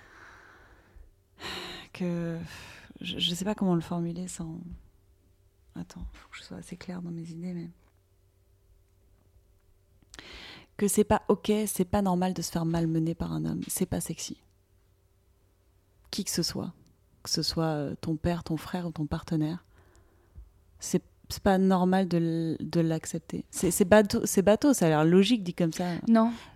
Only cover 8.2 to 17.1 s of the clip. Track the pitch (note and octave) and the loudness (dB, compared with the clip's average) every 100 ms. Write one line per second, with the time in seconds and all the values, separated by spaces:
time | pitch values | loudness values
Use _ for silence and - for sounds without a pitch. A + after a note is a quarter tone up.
8.2 | _ _ _ _ _ _ _ _ _ _ | _ _ _ _ _ _ _ _ _ _
9.2 | _ _ _ _ _ _ _ _ _ - | _ _ _ _ _ _ _ _ _ -20
10.2 | - - - - - - G3+ - G#3 G#3+ | -18 -18 -18 -20 -18 -2 2 2 4 2
11.2 | - G#3 - G#3 G#3+ - F#3 G#3 G3 F3+ | 2 0 2 0 0 -2 0 0 2 2
12.2 | F#3 F3+ E3 E3+ E3 E3+ E3 D#3+ D#3+ E3 | 0 -2 -4 -2 0 0 2 2 0 -2
13.2 | F3 D#3+ D#3+ E3+ - - F3+ F3 - E3 | -4 -4 -4 -4 -4 -4 -2 -2 -6 -8
14.2 | - - _ _ _ _ _ _ _ _ | -10 -12 _ _ _ _ _ _ _ _
15.2 | _ _ _ _ _ _ _ _ _ - | _ _ _ _ _ _ _ _ _ -8
16.2 | F#3+ - E3 - - - _ _ _ | -4 -2 -2 -4 -8 -10 _ _ _